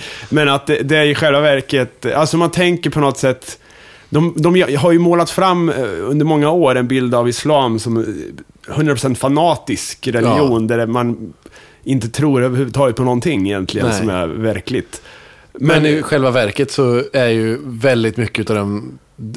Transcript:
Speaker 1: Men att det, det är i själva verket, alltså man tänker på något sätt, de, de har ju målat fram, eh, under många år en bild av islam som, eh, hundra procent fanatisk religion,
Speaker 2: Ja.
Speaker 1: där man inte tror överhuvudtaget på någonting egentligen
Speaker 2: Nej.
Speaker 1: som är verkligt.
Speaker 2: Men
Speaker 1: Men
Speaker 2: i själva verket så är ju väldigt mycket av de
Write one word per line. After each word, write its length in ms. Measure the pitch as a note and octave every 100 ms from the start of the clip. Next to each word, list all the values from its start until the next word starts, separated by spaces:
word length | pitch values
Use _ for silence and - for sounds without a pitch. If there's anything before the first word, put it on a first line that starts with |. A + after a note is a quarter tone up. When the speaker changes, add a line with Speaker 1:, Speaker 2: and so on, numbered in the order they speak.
| - - -
Speaker 1:
Men 200 | D3+ C#3+
att 180 | C#3 -
det, 100 | D3
det 140 | C3+ D#3
är 80 | D3
i 100 | C#3+
själva 240 | D#3+ C#3
verket, 640 | D3+ C#3 - C#3 B2+ - - D3
alltså 220 | D#3 E3
man 140 | E3+
tänker 380 | F3 F3+ F3 D#3
på 100 | D3+
något 180 | C#3 A#2
sätt, 420 | C3 B2+ - - _ - - - -
de, 240 | D3 E3+ E3
de 240 | E3+ F3+ D3 C#3
har 140 | F3
ju 80 | E3+
målat 300 | F3 E3+ D#3+
fram, 400 | - F#3+ F3 E3
eh, 60 | A#2 A2+ E2
under 240 | G#2 D3+ D#3+
många 240 | D3+ D3
år 260 | F3 C#3+ -
en 120 | B2
bild 280 | C3 B2 A#2+
av 140 | A#2+
islam 500 | A#2 D3 D3 B2 A2
som, 180 | A#2 A2+
eh, 60 | A2 F2 - - - _ - D3
hundra 180 | D#3
procent 240 | B2 C3 A#2+
fanatisk 920 | C3+ D3 E3+ D3 - A2 - - B2+
religion, 600 | A#2 A#2 A2 C#3 A2+ A2
Speaker 2:
Ja. 80 | A#2
Speaker 1:
där 80 | A2+
man 460 | B2 A#2+ A#2 A2 - - - - -
inte 260 | - C3 A2+
tror 340 | B2+ D3 C3
överhuvudtaget 520 | B2+ B2 B2+ A#2+ C3+ A2+
på 80 |
någonting 440 | B2+ B2 C#3 A2+ F#2+
egentligen 400 | G2+ F#2 G#2 A#2+
Speaker 2:
Nej. 100 | G2+
Speaker 1:
som 100 | G#2+
är 180 | F2+ E2
verkligt. 760 | A2 A2 G#2+ - B2 - - - - - - _
Speaker 2:
Men 300 | - C#3+ D3+
Speaker 1:
Men 20 | D3+
Speaker 2:
i 100 | D3+
själva 300 | - D3+ C3
verket 400 | B2 G#2 C3+ C3+
så 320 | - B2+ A#2+ C#3
är 140 | C#3 A#2+
ju 320 | A2+ A2 B2
väldigt 540 | C#3+ A2+ C3+ B2 A2 A2+
mycket 320 | G#2+ - G#2
av 60 | G#2+
de 420 | G2+ G#2 B2+ C3 _ - A2